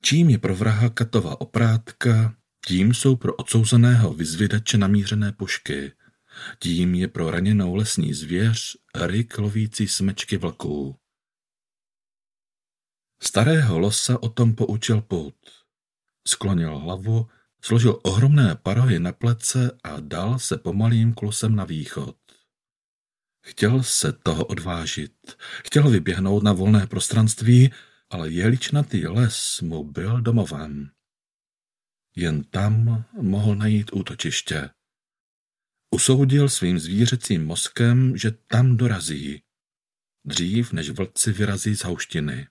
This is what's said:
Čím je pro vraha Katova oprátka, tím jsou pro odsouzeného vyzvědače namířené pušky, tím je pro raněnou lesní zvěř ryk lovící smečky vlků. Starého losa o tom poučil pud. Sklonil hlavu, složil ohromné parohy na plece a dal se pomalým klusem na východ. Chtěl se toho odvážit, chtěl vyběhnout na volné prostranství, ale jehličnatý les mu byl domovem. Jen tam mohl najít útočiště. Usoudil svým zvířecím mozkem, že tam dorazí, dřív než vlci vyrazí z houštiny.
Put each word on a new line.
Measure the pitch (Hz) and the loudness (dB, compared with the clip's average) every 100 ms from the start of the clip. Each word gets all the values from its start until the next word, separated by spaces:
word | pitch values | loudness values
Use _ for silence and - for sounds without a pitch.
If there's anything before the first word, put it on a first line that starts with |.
Čím | - 147 170 | 2 4 6
je | 110 | 4
pro | - 92 | 2 0
vraha | 107 107 120 | 0 2 2
Katova | 113 113 113 85 71 | 0 0 0 -2 -8
oprátka, | - 113 117 113 - - 123 113 113 110 _ _ - | -6 0 2 2 -2 -4 2 4 2 -2 _ _ -2
tím | 92 101 | 2 2
jsou | 120 135 127 | 4 2 2
pro | - | -2
odsouzeného | - - 117 110 120 120 123 104 | -6 0 2 4 6 6 6 4
vyzvědače | 76 78 82 101 101 113 110 | 0 -6 -2 -2 -2 0 0
namířené | 98 104 98 110 104 | 2 2 0 -2 -2
pušky, | 98 98 - - 71 69 _ _ _ _ - - - | -4 -8 -8 -8 -10 -10 _ _ _ _ -20 -18 -10
tím | 87 85 90 | -4 0 0
je | 90 92 | 0 -2
pro | - 82 | -4 -4
raněnou | 82 95 107 90 | 0 2 2 2
lesní | 92 110 - 76 | 0 -2 -2 -4
zvěř | 73 78 87 113 113 - - _ | -4 -4 0 0 0 -4 -14 _
ryk | - 87 98 117 - | -6 -2 -2 -4 -4
lovící | 104 104 107 - 104 | -4 -2 -4 -2 -4
smečky | - 98 98 - 127 | -2 -4 -4 -6 -4
vlků. | 87 - - 73 135 135 _ _ _ _ _ _ _ _ _ _ _ _ _ _ _ _ _ _ _ _ _ _ | -6 -8 -8 -6 -8 -12 _ _ _ _ _ _ _ _ _ _ _ _ _ _ _ _ _ _ _ _ _ _
Starého | - - 117 160 127 82 | -4 2 2 4 2 2
losa | 98 107 - 127 | 0 0 -2 -2
o | 117 | -2
tom | 110 117 | 2 2
poučil | 113 120 113 - 107 | 2 -2 -2 0 -2
pud. | 107 90 73 - - _ _ _ _ _ _ _ - | 0 -6 -6 -14 -20 _ _ _ _ _ _ _ -6
Sklonil | - 101 92 80 73 | -2 0 0 -2 -6
hlavu, | 78 92 98 113 113 _ _ _ | -8 -8 -2 -2 -2 _ _ _
složil | - 117 117 - | 0 4 4 2
ohromné | - 95 135 147 117 78 | 0 4 6 6 4 2
parohy | - 110 127 90 | -2 2 2 2
na | 87 | -2
plece | - 117 117 - 131 123 - | -2 -2 -2 -2 -2 -2 -4
a | - 73 | -14 -12
dal | 73 80 98 127 | -10 -6 -4 -4
se | - - | -4 -6
pomalým | - 98 110 117 113 | -4 0 2 4 2
klusem | 113 123 104 110 107 | 0 -4 -4 0 0
na | |
východ. | 90 78 73 - 69 - _ _ _ _ _ _ _ _ _ _ _ _ | -2 -8 -8 -10 -10 -14 _ _ _ _ _ _ _ _ _ _ _ _
Chtěl | - - 104 127 | -20 -2 2 2
se | 127 - 78 | 0 -2 -2
toho | - - 80 | -2 -4 -2
odvážit, | 82 82 85 82 80 - 71 _ - - - - | -4 -6 -6 -8 -6 -8 -10 _ -20 -20 -18 -16
chtěl | - 151 147 | 0 4 6
vyběhnout | 104 82 90 95 104 | 4 2 -2 0 2
na | 104 | 2
volné | 95 95 107 98 | 2 4 4 4
prostranství, | - - 110 110 - 113 123 131 - - _ _ | -4 -2 2 2 2 6 8 6 4 -20 _ _
ale | 90 80 | -10 -6
jehličnatý | 85 101 127 - 147 143 98 80 | -2 0 0 0 -2 0 -2 -2
les | 101 120 - - - | 0 0 0 -8 -6
mu | 85 82 | -6 -8
byl | 73 71 92 120 | -8 -6 -2 -2
domovem. | 117 117 92 73 76 71 71 _ _ _ _ _ _ _ _ _ _ _ _ - | 0 0 0 -6 -10 -12 -14 _ _ _ _ _ _ _ _ _ _ _ _ -6
Jen | 85 78 | -2 -2
tam | 69 92 101 110 113 113 113 | -4 -2 2 2 2 0 -4
mohl | 226 110 98 107 | -4 -2 0 0
najít | 101 107 107 104 | 2 2 0 0
útočiště. | 98 92 - - - - 78 69 _ _ _ _ _ _ _ _ _ _ _ _ | -6 -8 -8 -6 -6 -6 -8 -8 _ _ _ _ _ _ _ _ _ _ _ _
Usoudil | 123 - 131 139 143 143 | -2 2 4 4 4 2
svým | - 90 90 | 0 -2 -2
zvířecím | 80 98 120 123 - 92 78 | -2 0 0 0 -2 -4 -2
mozkem, | 85 - - 117 120 131 127 | -6 -8 0 2 4 2 0
že | 110 | -4
tam | 107 _ 113 127 117 | -6 _ 2 4 4
dorazí, | 120 101 78 76 71 73 _ _ _ _ _ _ _ _ | 2 -2 -6 -8 -10 -12 _ _ _ _ _ _ _ _
dřív | 73 - 87 110 120 | -8 -4 -2 0 -2
než | - 73 | -6 -8
vlci | - 95 - - | -8 -8 -4 -2
vyrazí | 98 101 98 - 104 | -2 -2 -2 -4 -4
z | |
houštiny. | 92 85 - 85 73 64 69 | -4 -8 -6 -6 -6 -8 -12